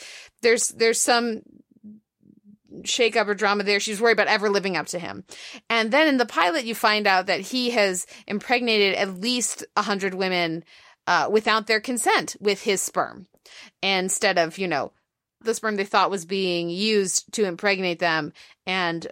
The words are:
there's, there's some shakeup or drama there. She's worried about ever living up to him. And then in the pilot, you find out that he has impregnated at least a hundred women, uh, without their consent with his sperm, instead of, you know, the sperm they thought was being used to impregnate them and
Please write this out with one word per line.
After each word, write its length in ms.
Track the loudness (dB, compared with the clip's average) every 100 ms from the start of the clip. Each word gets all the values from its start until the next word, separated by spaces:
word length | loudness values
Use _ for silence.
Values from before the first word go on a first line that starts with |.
| -18 -20 -20 _
there's, 260 | 2 2 0
there's 320 | 0 0 2
some 420 | 2 2 0 -6 -10 -20 _ _ -20 -20 _ _ _ _ _ -20 _ -12
shakeup 440 | -4 0 2 2 0
or 80 |
drama 300 | 0 0 0
there. 160 | 2 0
She's 200 | 0 0
worried 120 | 2
about 140 | 4 4
ever 200 | 2 2
living 260 | 0 0 -4
up 100 | -4
to 100 | -8
him. 260 | -8 -12 -16 -18 -18 -12 -2
And 220 | 0 2
then 160 | 4 4
in 120 | 4
the 80 | 2
pilot, 400 | 2 2 0 -4
you 80 |
find 320 | 0 2 2 4
out 180 | 2 2
that 140 | -2
he 300 | -2 -2 0
has 360 | 2 2 0 -6 -14 -8
impregnated 640 | -6 0 0 2 2 2
at 260 | 2 -2 -4
least 440 | -4 -2 -2 -6 -6 -4
a 60 |
hundred 320 | -2 -2 -4
women, 480 | -2 -2 0 -2 -4 -10 -20 -20 _ 0
uh, 200 | 2 2
without 360 | 2 2 0 2
their 140 | -2
consent 560 | -2 -2 2 2 0 -4
with 220 | -2 -2
his 200 | 0 -2
sperm, 440 | -2 -4 -4 -6 -20 _ -20 -20 -20 -6
instead 580 | -2 0 0 0 2 2
of, 200 | 0 -2
you 80 | -2
know, 260 | -2 -4 _ _ _ _ _
the 120 | -6
sperm 220 | -4 -2 -2
they 80 |
thought 260 | 0 2 2
was 140 | 0
being 440 | -4 -2 -2 -2 -2
used 640 | -2 0 2 2 -2 -4
to 100 | -2
impregnate 560 | -2 0 0 0 -2 0
them 320 | 0 0 -2 -8 -20 _ -6
and 400 | -2 -2 -4 -8